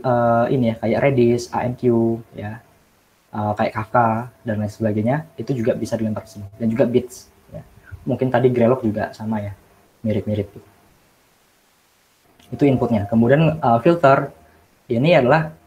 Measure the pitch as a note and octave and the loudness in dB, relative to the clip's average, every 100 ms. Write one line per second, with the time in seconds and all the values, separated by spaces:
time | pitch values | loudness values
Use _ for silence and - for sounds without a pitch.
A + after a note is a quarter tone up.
0 | C3 A#2+ A#2+ A#2 A#2 B2+ A#2+ A2 A2 A2+ | 0 0 2 2 2 0 0 -2 -2 0
1 | C#3 B2+ A#2+ A#2+ - A#2 A#2+ B2 B2+ A#2 | 2 2 2 2 -4 -6 -6 -2 0 2
2 | A2+ A2+ A#2 - G#2 A2 - _ _ _ | 0 -4 -10 -14 -14 -14 -20 _ _ _
3 | _ _ _ G#2+ G#2+ G#2 A2 A2+ G#2+ B2 | _ _ _ -6 -4 -2 -2 -4 -2 0
4 | A#2 A2 B2 - A#2 G#2+ G#2+ - A2 G#2+ | 0 0 -6 -10 -6 -4 -6 -4 -2 0
5 | G#2+ D3 D#3 - A2+ C3+ A2+ - A2 A2+ | 0 -2 -4 -12 -8 -4 -2 -2 -4 -4
6 | A2 G#2+ - - G2+ - A2+ A2+ B2+ A#2+ | -4 -6 -10 -16 -18 -6 -4 0 0 0
7 | - - - _ _ D#3+ - - - - | -2 -10 -20 _ _ -20 -20 -20 -20 -12
8 | - B2 C3 B2 B2+ A#2+ A2+ - A2 G#2 | -6 -4 -2 2 2 4 2 2 -2 -4
9 | F#2+ - A2 A2 G2+ G2+ _ _ _ _ | -6 -8 -8 -6 -8 -12 _ _ _ _
10 | A2+ G#2 G#2+ G#2 G2+ - - _ _ _ | -4 -4 -2 -4 -6 -12 -20 _ _ _
11 | _ _ _ _ _ _ _ _ _ _ | _ _ _ _ _ _ _ _ _ _
12 | _ _ _ _ _ B2+ C#3+ B2+ B2 A2+ | _ _ _ _ _ 0 2 2 0 -2
13 | G2 A2+ A#2 C#3+ D#3+ - B2+ A#2 E3+ E3+ | 0 2 4 4 2 0 2 2 2 4
14 | C3+ C#3 C#3+ - _ _ _ _ - A#2 | 4 4 0 -10 _ _ _ _ -6 0
15 | D3 E3+ B2 D#3 D#3+ - | 4 4 4 2 0 -10